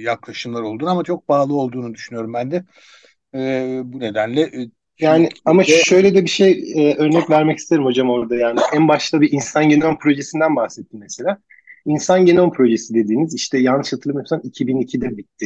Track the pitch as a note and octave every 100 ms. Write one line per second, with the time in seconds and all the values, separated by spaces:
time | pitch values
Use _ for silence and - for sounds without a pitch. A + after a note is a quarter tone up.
0 | A2+ A#2 - G#2+ B2+ A#2 A2 A2 D#3 F3+
1 | E3 F3 - C#3+ C#3 C#3+ C3 B2+ A#2+ A2
2 | - A#2 A2+ A#2 B2+ F3 F#3 _ _ _
3 | _ _ _ C3 C3 C3 C3 B2+ B2+ C3
4 | A2+ G#2 A2 C3+ D#3+ C3 A#2+ _ _ -
5 | D#3 D#3+ E3 - - F#3 F3+ D#3+ D#3+ F#3
6 | G3 F#3+ E3+ - G3 F3+ - D#3 D3 D3
7 | D3+ E3 E3 D#3 D#3 D#3 - E3 C3+ B2
8 | B2+ A#2+ A2+ A#2+ A#2 A2+ - D3+ D#3 D3
9 | - D#3 D3 C#3 - D3+ D3+ D3 D#3+ D#3
10 | D3+ C#3+ C#3 D#3 D#3 C#3 G#2+ - - G#2+
11 | G2+ - D3+ G3+ _ _ _ - D3+ D3+
12 | - F#3 F3+ F3 F3 - B2 A2+ - A2+
13 | G#2+ A#2 D#3+ B2 - C3+ B2+ C3+ C#3 B2+
14 | D3 C#3+ B2+ D#3+ - - B2 C3 B2 B2+
15 | B2 G#2+ - _